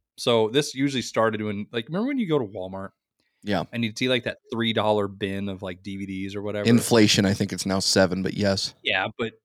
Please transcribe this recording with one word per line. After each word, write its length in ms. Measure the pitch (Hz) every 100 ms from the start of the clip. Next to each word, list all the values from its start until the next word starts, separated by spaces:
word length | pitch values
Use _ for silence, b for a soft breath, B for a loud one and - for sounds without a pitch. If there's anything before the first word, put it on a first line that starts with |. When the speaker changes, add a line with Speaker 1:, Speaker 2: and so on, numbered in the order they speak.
| _ -
Speaker 1:
So 320 | 131 117 110
this 240 | 131 147
usually 280 | 131 143 131
started 400 | - 117 113 107
when, 240 | 107 101 104
like, 140 | 120 113
remember 200 | 175 254
when 100 | 277
you 100 | 190
go 100 | 151
to 60 | 107
Walmart 440 | 98 92 95 98 _ _ _ _ _
Speaker 2:
Yeah. 220 | 101 95 -
Speaker 1:
and 120 | 117
you'd 140 | 117 104
see, 100 | 127
like, 160 | 123
that 140 | 113 - -
three 200 | 117 117
dollar 360 | 110 107 107 101
bin 400 | 98 101 98 101
of, 140 | 95
like, 200 | 98 90
D 140 | 98 98
V 80 | 98
Ds 280 | 95 98 101
or 60 |
whatever? 260 | 104 104 104
Speaker 2:
Inflation, 560 | 117 - 117 104 - 98
I 80 |
think 180 | 104 101
it's 140 | 92 98
now 140 | 95
seven, 420 | - 98 92 92
but 120 | 92
yes. 400 | - 101 95 - -
Speaker 1:
Yeah, 260 | 123 98 98 -
but 160 | 113 -